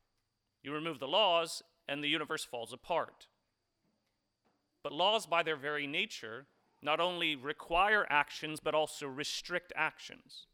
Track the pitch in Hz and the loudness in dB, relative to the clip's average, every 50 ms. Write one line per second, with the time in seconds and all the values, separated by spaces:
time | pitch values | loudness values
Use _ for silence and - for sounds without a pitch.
0 | _ _ _ _ _ _ _ _ _ _ _ _ - 135 147 151 156 165 160 123 | _ _ _ _ _ _ _ _ _ _ _ _ -10 -6 -6 -4 -4 -4 -6 -6
1 | 135 131 156 196 214 196 170 170 165 165 - - - _ _ _ _ - 143 143 | -4 2 4 6 6 6 6 4 4 2 -4 -10 -12 _ _ _ _ -6 -4 -2
2 | 147 147 151 160 156 143 160 151 - - - 120 117 110 120 123 - - 175 160 | 0 2 2 2 2 -2 -4 -4 -4 -6 -6 -8 -8 -8 -10 -10 -4 -2 0 0
3 | 127 - - - - - _ _ _ _ _ _ _ _ _ _ _ _ _ _ | 0 -2 -6 -16 -20 -20 _ _ _ _ _ _ _ _ _ _ _ _ _ _
4 | _ _ _ _ _ _ _ _ _ _ _ _ _ _ _ _ - 147 139 147 | _ _ _ _ _ _ _ _ _ _ _ _ _ _ _ _ -10 -6 0 2
5 | 175 196 214 226 - 156 165 170 170 156 160 143 127 143 151 147 143 139 143 165 | 4 4 4 2 2 2 2 2 4 2 0 -2 -2 -4 -4 -2 -4 -2 -2 -2
6 | 202 220 - - - 110 110 123 143 _ _ _ _ _ _ _ - 143 151 160 | -2 -4 -4 -10 -10 -10 -10 -12 -14 _ _ _ _ _ _ _ -2 0 2 2
7 | 170 180 180 170 170 160 151 135 120 139 156 - - - 170 170 190 208 214 208 | 2 2 2 2 0 0 0 -2 -4 -6 -8 -8 -6 0 2 4 4 6 4 4
8 | 190 - 143 147 143 - - - - 156 151 135 - 160 147 156 156 151 - - | 2 4 2 2 2 2 -2 -8 -8 -6 -6 -4 -2 0 2 2 2 0 -2 -6
9 | 147 139 131 135 147 - - - - - 175 180 175 - - - 156 156 - - | -8 -8 -6 -6 -6 -6 -6 -6 -6 -4 -4 -6 -6 -6 -4 -2 -2 -2 -2 -6
10 | - - - - - - - - - _ | -14 -16 -16 -18 -20 -20 -20 -20 -20 _